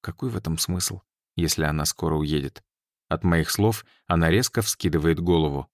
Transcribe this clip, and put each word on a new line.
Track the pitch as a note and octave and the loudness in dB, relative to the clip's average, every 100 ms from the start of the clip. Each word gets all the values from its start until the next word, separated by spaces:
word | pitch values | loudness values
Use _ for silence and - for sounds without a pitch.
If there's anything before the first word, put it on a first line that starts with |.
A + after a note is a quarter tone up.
Какой | - - B2+ | -14 -8 -6
в | A2 | -6
этом | - D#2+ | -4 -4
смысл, | - F2+ - F#2 _ _ _ - | -2 -2 -4 -6 _ _ _ -4
если | E2 - | -2 0
она | D#2 D2+ | 0 0
скоро | D2+ - D#2+ | -2 -2 -2
уедет? | D#2 D2+ D2+ C#2 - _ _ _ _ _ | 0 0 -2 -2 -10 _ _ _ _ _
От | E2 | -2
моих | F#2 E2+ D#2 | 2 2 0
слов | - G#2 A2+ - _ _ | 2 0 0 -10 _ _
она | E2+ E2 | 2 4
резко | F#2+ B2+ - | 2 2 -2
вскидывает | A2 - F2+ D#2 D#2+ E2 | -2 -2 0 2 2 0
голову. | E2+ E2+ D#2 C#2+ B1+ | 2 2 2 -2 -8